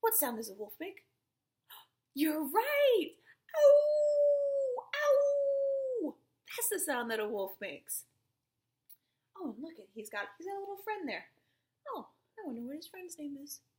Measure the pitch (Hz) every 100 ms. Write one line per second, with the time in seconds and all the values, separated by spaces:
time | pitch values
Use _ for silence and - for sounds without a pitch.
0 | 453 440 277 226 226 196 208 - 339 -
1 | _ _ _ _ _ _ _ - - _
2 | _ 269 311 302 285 349 523 587 571 466
3 | 311 - _ - _ 640 587 587 605 605
4 | 587 587 587 571 571 554 539 494 - 587
5 | 587 554 571 571 554 554 554 554 539 494
6 | 311 - _ _ _ - 466 392 311 254
7 | 233 220 214 214 196 - 196 143 _ -
8 | - _ _ _ _ _ _ _ _ -
9 | _ _ _ - 339 214 320 320 196 220
10 | 214 208 202 - 349 392 392 392 427 427
11 | 302 190 - _ _ _ _ _ 587 440
12 | - _ _ - 381 233 240 294 330 381
13 | 359 330 294 277 285 - _